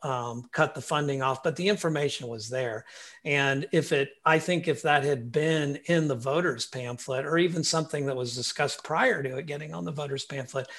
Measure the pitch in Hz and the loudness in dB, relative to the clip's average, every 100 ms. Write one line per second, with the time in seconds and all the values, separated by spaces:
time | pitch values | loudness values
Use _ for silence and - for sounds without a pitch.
0 | 143 127 120 120 123 - 151 - - 151 | -4 -2 -4 -6 -4 2 2 0 -2 0
1 | 147 135 131 131 165 143 185 208 170 156 | 0 0 0 0 -2 0 0 0 0 0
2 | 147 - 127 117 110 127 123 110 - - | 0 -2 -8 -8 -6 -4 -2 -4 -10 -18
3 | - - 156 143 139 139 151 170 147 147 | -18 -8 0 4 4 2 2 2 4 2
4 | 143 - 160 160 160 175 160 135 156 147 | 0 0 4 4 4 0 0 0 4 4
5 | 139 135 120 151 156 160 147 143 - 170 | 4 0 0 0 2 2 0 -2 2 4
6 | 151 123 131 151 180 120 - 131 123 123 | 4 0 0 2 2 -2 -6 -6 -6 -6
7 | - 131 147 165 175 170 147 165 156 147 | -4 -4 2 4 4 2 0 2 0 -2
8 | 139 131 123 123 120 - 147 - - 156 | -2 -2 -4 -4 -4 0 0 -2 -2 2
9 | 254 180 135 131 160 143 151 165 175 147 | 2 2 -2 -6 -6 -8 -8 -8 -6 -4
10 | 143 135 - 139 123 135 127 | -4 -6 -6 -8 -6 -6 -6